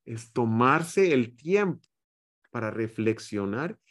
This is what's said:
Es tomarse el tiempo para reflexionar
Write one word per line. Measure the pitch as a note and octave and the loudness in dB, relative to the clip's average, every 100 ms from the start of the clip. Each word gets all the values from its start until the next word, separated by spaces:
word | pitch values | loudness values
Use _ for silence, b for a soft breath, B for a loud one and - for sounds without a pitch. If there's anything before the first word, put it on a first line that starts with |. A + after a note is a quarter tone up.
Es | - A2+ - | -14 -14 -8
tomarse | C3 A#2 A2+ B2+ C#3 E3 - F#3+ | -2 0 4 4 4 0 2 4
el | C3+ A2+ - | 2 0 -4
tiempo | D3+ G3+ G3 - _ _ _ _ _ _ _ | -2 0 0 -4 _ _ _ _ _ _ _
para | A#2+ A2 | -8 -6
reflexionar | G#2+ A2 - A2 A2 - G#2 G2 G#2+ E3+ A3 _ | -4 -6 -2 -2 -2 -4 -6 -4 -4 -6 -10 _